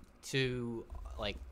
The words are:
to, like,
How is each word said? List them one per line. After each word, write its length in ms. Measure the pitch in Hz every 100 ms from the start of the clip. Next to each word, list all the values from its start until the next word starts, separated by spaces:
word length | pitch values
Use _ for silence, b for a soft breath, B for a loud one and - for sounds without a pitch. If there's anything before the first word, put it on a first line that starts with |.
| - -
to, 600 | - 135 131 123 120 113 - - - -
like, 180 | 104 95 -